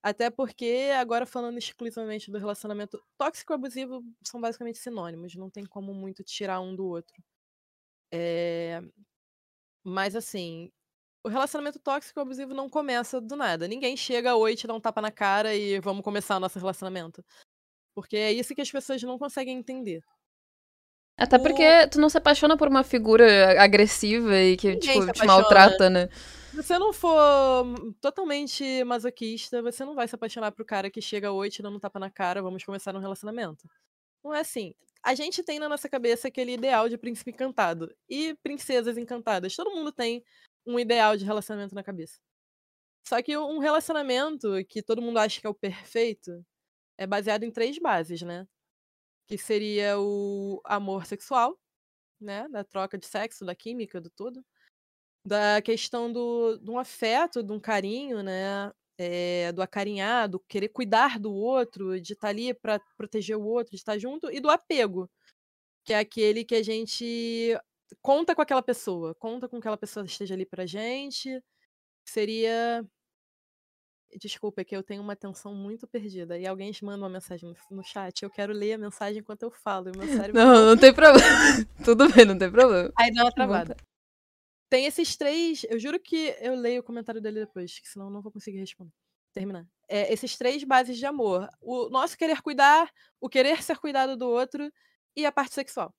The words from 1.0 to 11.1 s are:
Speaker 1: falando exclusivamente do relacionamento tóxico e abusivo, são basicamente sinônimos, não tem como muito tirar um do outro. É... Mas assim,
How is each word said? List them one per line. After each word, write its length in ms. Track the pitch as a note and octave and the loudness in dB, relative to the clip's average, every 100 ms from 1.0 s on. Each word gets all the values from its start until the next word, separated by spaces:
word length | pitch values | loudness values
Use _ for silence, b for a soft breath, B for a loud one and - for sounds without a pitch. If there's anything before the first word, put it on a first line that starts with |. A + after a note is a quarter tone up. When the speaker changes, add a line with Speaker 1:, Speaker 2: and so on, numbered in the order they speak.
| A#3+ A#3 B3+ | -2 -4 -4
Speaker 1:
falando 320 | B3 A#3+ A#3+ | -8 -10 -10
exclusivamente 720 | - - A#3 A3+ A3 G#3+ G#3 | -12 -12 -12 -10 -10 -12 -12
do 80 | G3+ | -10
relacionamento 640 | G#3 G#3 G#3+ G#3 G#3 - _ _ | -10 -10 -10 -12 -12 -16 _ _
tóxico 340 | C#4+ - - | -6 -4 -8
e 20 | |
abusivo, 480 | D4+ C4 A#3+ C4 B3+ A#3+ A3+ - | -8 -6 -10 -12 -12 -16 _ -16
são 140 | A#3+ | -8
basicamente 380 | A#3 A3+ A#3 A#3 | -8 -8 -14 -12
sinônimos, 560 | B3 A3 E3+ E3 F3 F3+ | -12 -12 -12 -14 -16 -18
não 120 | F#3+ | -18
tem 140 | G3+ | -18
como 300 | G3+ G3+ G3 | -18 -16 -14
muito 300 | G3 F#3+ F#3+ | -14 -14 -16
tirar 360 | F#3+ - G3+ F#3 | -16 -10 -8 -8
um 140 | F#3 F#3+ | -8 -10
do 80 | F#3+ | -8
outro. 280 | E3+ - _ _ _ _ _ _ _ _ _ _ | -10 -14 _ _ _ _ _ _ _ _ _ _
É... 720 | E3+ E3+ E3+ E3+ E3+ E3+ E3+ F3 _ G3+ _ _ _ _ _ _ _ | -8 -4 -4 -4 -4 -8 -10 -14 _ _ _ _ _ _ _ _ _
Mas 320 | F#3 F#3+ G3 A3 | -8 -4 -4 -6
assim, 540 | A3+ G3+ F3 E3 F3 _ _ _ _ | -10 -10 -10 -14 -18 _ _ _ _